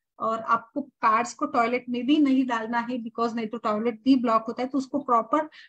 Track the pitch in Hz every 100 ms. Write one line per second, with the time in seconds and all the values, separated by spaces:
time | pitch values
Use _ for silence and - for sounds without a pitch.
0 | _ - 220 226 - 226 - 285 - _
1 | 226 220 240 - 285 254 233 247 247 240
2 | 240 311 277 262 254 233 220 240 226 254
3 | 226 - 233 233 220 233 220 214 233 220
4 | 262 269 233 220 233 226 262 277 - 285
5 | - 233 226 302 311 -